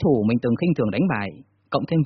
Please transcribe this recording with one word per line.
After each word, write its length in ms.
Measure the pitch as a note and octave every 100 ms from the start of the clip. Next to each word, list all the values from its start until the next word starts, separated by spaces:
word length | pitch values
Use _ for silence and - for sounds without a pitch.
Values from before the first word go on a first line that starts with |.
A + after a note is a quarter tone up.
thủ 200 | F3+ B2 G#2+
mình 100 | A#2
từng 140 | B2 A#2
khinh 180 | F3 D3+
thường 160 | A2
đánh 160 | G2+ F3+
bại, 160 | A2+ G2+ - - _ _
cộng 160 | C3+ -
thêm 140 | E3